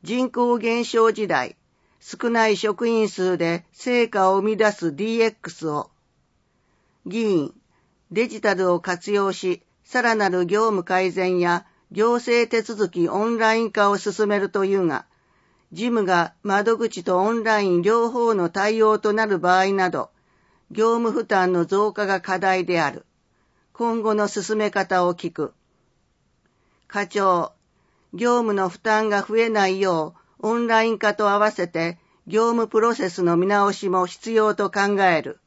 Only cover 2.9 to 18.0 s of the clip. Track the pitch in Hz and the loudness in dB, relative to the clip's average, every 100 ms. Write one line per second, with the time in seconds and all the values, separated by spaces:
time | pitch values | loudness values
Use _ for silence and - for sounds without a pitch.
2.9 | 226 214 - 185 175 165 170 - _ - | 0 0 0 -2 0 -2 -4 -8 _ -2
3.9 | 247 233 208 190 196 208 214 214 202 165 | 0 0 2 2 2 0 2 0 0 -6
4.9 | 143 220 226 226 220 170 165 160 147 - | -4 -4 0 0 -2 -16 -10 -6 -6 -8
5.9 | _ _ _ _ _ _ _ _ _ _ | _ _ _ _ _ _ _ _ _ _
6.9 | _ - 220 220 180 135 - _ _ _ | _ -10 -4 0 0 -2 -10 _ _ _
7.9 | _ _ 170 220 214 208 185 185 175 180 | _ _ -2 -2 0 -2 2 2 0 -2
8.9 | 175 - 202 196 180 185 175 _ _ _ | -6 -2 0 0 -2 -4 -6 _ _ _
9.9 | 254 240 220 196 180 175 202 220 202 175 | -2 0 2 0 0 0 2 2 0 -2
10.9 | 185 185 175 185 180 175 175 - _ _ | 0 0 -2 -2 0 0 -2 -4 _ _
11.9 | 185 226 240 240 240 233 233 214 208 196 | -2 0 0 2 0 2 -2 -2 -4 -2
12.9 | 175 170 175 220 233 220 226 226 220 202 | 0 -2 0 -2 0 2 2 -2 2 2
13.9 | 202 208 190 208 202 190 202 190 196 175 | 2 -4 -2 0 0 -2 -2 0 0 0
14.9 | 135 - _ _ _ _ _ _ 165 240 | -4 -10 _ _ _ _ _ _ -6 -2
15.9 | 233 190 175 170 _ 208 196 208 226 226 | 0 2 2 0 _ -2 0 0 0 -2
16.9 | 196 175 180 202 233 220 214 202 175 180 | -4 -2 0 0 0 0 0 2 2 2
17.9 | 233 | 2